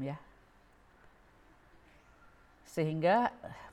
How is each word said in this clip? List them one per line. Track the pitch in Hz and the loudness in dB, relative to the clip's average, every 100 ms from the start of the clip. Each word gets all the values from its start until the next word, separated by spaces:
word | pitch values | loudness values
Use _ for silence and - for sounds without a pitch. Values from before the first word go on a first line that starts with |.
ya. | 135 147 - - - - - - - - - - - - - - - - - - - - - - - - - | -4 -8 -12 -20 -20 -20 -20 -20 -20 -20 -20 -20 -20 -20 -20 -20 -20 -20 -20 -20 -20 -20 -20 -20 -20 -20 -10
Sehingga | - 156 160 170 220 240 - - - - | -2 0 2 4 4 2 -2 -14 -14 -18